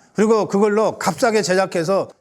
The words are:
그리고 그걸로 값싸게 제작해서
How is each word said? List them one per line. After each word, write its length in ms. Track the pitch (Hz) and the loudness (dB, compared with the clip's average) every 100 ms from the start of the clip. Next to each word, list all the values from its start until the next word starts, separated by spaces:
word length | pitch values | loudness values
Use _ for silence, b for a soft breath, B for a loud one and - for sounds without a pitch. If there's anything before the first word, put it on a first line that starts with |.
| b | b
그리고 320 | - 214 220 185 | -2 2 2 0
그걸로 520 | 196 214 208 214 - | 0 2 2 0 -2
값싸게 420 | 196 165 233 214 | -4 0 0 0
제작해서 680 | 175 185 190 180 165 190 131 _ | 0 0 0 -2 -2 -2 -2 _